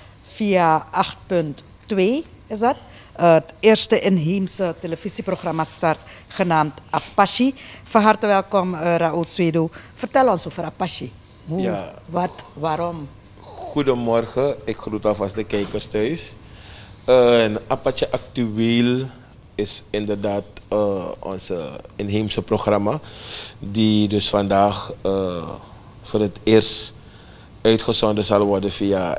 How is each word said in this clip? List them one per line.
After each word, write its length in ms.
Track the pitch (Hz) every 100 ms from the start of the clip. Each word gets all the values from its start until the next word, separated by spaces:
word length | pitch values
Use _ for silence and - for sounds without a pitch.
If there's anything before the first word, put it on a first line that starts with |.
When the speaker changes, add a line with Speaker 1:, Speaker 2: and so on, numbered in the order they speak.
| - -
Speaker 1:
via 680 | - - 208 185 165 156 -
acht 260 | 185 - - -
punt 380 | 180 156 139 - - -
twee, 380 | 202 190 277 - - -
is 120 | 214
dat, 160 | 240 294 - - - -
eh, 180 | 170
het 200 | 160 - -
eerste 400 | 214 220 - 214
inheemse 760 | - 185 156 196 185 - 180 160
televisieprogramma 840 | 175 160 202 - 196 185 180 160
start, 360 | 156 - 165 151 - - -
genaamd 460 | - 180 160 151 - -
Apache. 640 | - - - 196 - 262 - - -
Van 180 | - 220
harte 260 | 214 214 208
welkom, 460 | 196 190 202 185
eh, 220 | 175 170 170
Raoul 280 | 170 165
Swedo. 460 | 165 - 170 165 160 - -
Vertel 340 | - - - 262
ons 180 | 175 160
over 160 | -
Apache. 460 | 160 - 180 - 131 - - - -
Hoe, 160 | 170
Speaker 2:
Ja. 320 | 185 208 - - -
Speaker 1:
wat, 400 | 175 180 - -
waarom? 540 | - 160 156 175 170 139 - - -
Speaker 2:
Goedemorgen, 1160 | - - - 147 139 123 117 117 113 127 143 -
ik 140 | - 107
groet 280 | - 107 107
alvast 300 | 101 98 107
de 80 |
kijkers 420 | 101 104 95 104 -
thuis. 480 | 107 113 170 - - - - - - - - -
Eh, 380 | 127 120 120
en 140 | 110 110 -
Apache 440 | 131 135 - -
Actueel 960 | 127 - - 113 107 113 120 120 127 131 - - - - -
is 280 | 104 - -
inderdaad, 540 | 104 104 101 104 101 101 - -
eh, 380 | 104 104 98 85 -
onze 500 | - 92 - 90 71 67 - -
inheemse 460 | 101 104 107 -
programma, 580 | - 107 - 104 104 147 - - - - - -
die 480 | 101 104 110 107 104
dus 220 | 104 -
vandaag, 640 | 104 101 98 101 98 - -
eh, 480 | 95 98 92 87 78 - - - - -
voor 180 | - 107
het 200 | 104 -
eerst 500 | 104 110 - - - - - - - - - -
uitgezonden 640 | 113 113 - 113 107 107 98
zal 140 | 104
worden 320 | 101 98 98
via 460 | - 101 95 87